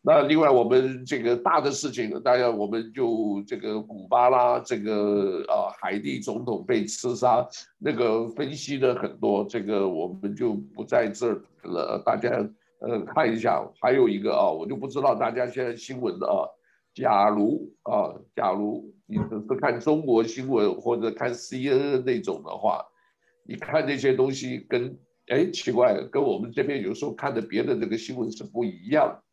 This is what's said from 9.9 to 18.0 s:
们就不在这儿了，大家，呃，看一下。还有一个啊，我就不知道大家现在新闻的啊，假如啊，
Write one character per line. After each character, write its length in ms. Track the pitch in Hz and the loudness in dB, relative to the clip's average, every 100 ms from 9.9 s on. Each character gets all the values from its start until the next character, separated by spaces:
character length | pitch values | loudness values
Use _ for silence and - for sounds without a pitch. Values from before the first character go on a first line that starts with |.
| 82 87 95 | -2 -6 -6
们 120 | 101 | -8
就 200 | 104 120 | -4 -2
不 300 | 104 - - | -4 -8 -14
在 240 | 107 127 110 | -2 0 0
这 180 | 98 120 | -2 -2
儿 160 | 104 - _ | -2 -6 _
了， 360 | 90 85 - 104 - | -8 -4 -2 -2 0
大 100 | 110 | 0
家， 140 | 120 120 107 - _ _ | 0 -2 -4 -8 _ _
呃， 220 | 117 113 - | -6 -4 -2
看 240 | - 135 | 0 0
一 60 | 113 | 0
下。 240 | 113 82 53 _ | 0 0 -4 _
还 100 | 120 | 2
有 160 | 135 120 | 4 4
一 120 | 101 | 2
个 120 | 104 | 0
啊， 140 | 78 95 | 2 2
我 160 | 80 | 0
就 120 | 87 135 | -6 -6
不 100 | 135 | -6
知 140 | 139 | -2
道 160 | 139 113 | 0 2
大 160 | 117 | 0
家 140 | 120 120 | -2 -4
现 180 | 127 123 | -2 -6
在 80 | |
新 260 | 110 - 135 | -6 -10 -6
闻 160 | 117 90 | -4 -2
的 80 | 80 | 0
啊， 200 | 95 - - _ _ _ | 0 -2 -8 _ _ _
假 340 | - 120 104 104 | -4 2 4 4
如 400 | 107 104 151 - _ | 4 2 0 -6 _
啊， 320 | - 110 | -4 0